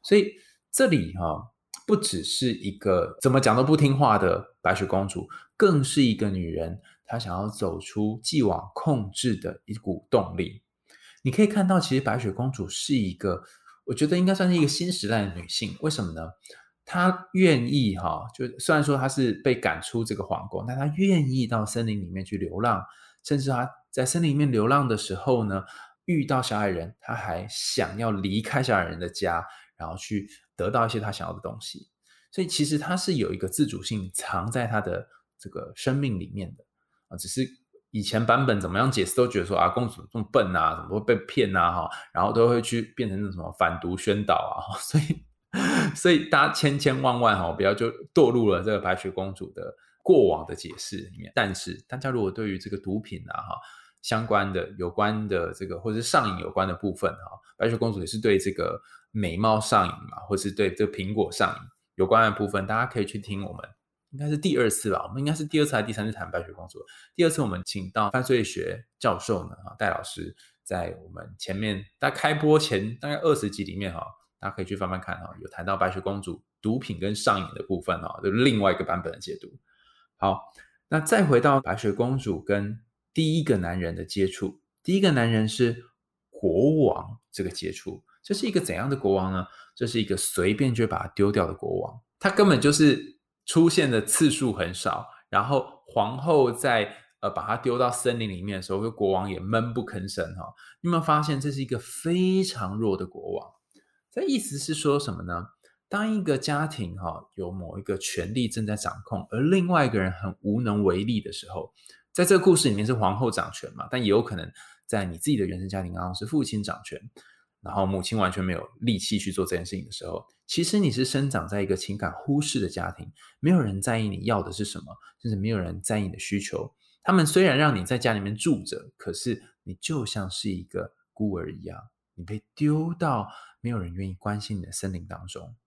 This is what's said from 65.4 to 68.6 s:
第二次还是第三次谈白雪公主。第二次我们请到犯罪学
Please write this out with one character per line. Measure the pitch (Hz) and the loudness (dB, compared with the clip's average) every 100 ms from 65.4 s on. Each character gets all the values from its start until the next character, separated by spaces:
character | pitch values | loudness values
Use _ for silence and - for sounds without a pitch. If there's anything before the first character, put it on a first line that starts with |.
第 | 151 156 | 0 2
二 | 147 | 2
次 | |
还 | 127 | 0
是 | 107 | -2
第 | |
三 | 107 107 | -4 -4
次 | |
谈 | 107 87 | -6 -6
白 | 90 | -6
雪 | 85 | -6
公 | 85 85 | -14 -16
主。 | - - - - | -18 -20 -20 -12
第 | - | 2
二 | 170 | 2
次 | 156 | 2
我 | 120 | -2
们 | 90 - | -4 -6
请 | 101 92 | -8 -4
到 | 110 104 | -2 0
犯 | 127 | 0
罪 | 123 123 | 2 2
学 | 101 - | 2 -4